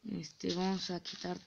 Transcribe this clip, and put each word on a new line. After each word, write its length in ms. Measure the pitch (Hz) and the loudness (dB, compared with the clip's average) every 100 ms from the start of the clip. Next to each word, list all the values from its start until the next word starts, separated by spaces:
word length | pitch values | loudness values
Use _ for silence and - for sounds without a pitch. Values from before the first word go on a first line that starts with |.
Este, 500 | 220 190 156 - 185 | -4 -4 -4 -2 0
vamos 360 | 175 185 190 - | 4 4 4 0
a 100 | 180 | -2
quitar 380 | 170 185 180 180 | -4 -6 -4 -4